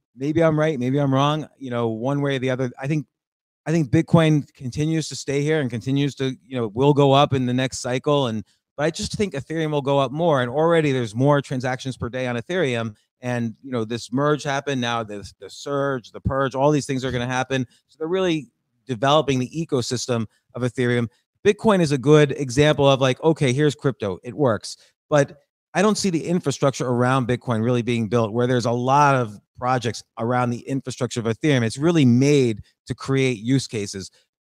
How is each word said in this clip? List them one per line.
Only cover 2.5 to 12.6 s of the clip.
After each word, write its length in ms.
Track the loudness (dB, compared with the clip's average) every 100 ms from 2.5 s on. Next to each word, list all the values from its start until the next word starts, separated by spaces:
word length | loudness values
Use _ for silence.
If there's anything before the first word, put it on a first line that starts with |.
| -2 -4 -6
I 100 | -4
think, 200 | -4 -6 _ _ _ _ _ -2
I 60 |
think 180 | -2 2
Bitcoin 600 | 2 4 4 6 2 0
continues 540 | -10 -10 -4 -2 -2 -4
to 60 | -10
stay 260 | -4 -2
here 200 | 0 0
and 80 | -2
continues 440 | -4 -2 0 -2 -2
to, 200 | -6 -6 -10
you 120 | -6
know, 100 | -4
will 260 | 2 4
go 200 | 6 6
up 200 | 6 4
in 120 | 2 0
the 80 |
next 260 | -2 -2 -4
cycle. 480 | -4 -4 0 0 0
And, 160 | -4 -8 _ _ -4
but 100 | -4
I 40 |
just 240 | -4 -6
think 200 | -4 -4
Ethereum 380 | -6 -8 -4 -2
will 100 | -2
go 160 | 0 0
up 140 | 0
more. 300 | 0 0 2
And 100 | 0
already 400 | 0 2 2 2
there's 240 | 0 -2 0
more 260 | 4 4
transactions 540 | 0 -4 -4 -6 -8 -8
per 140 | -8
day 180 | -6 -4
on 80 | -6
Ethereum. 600 | -4 -2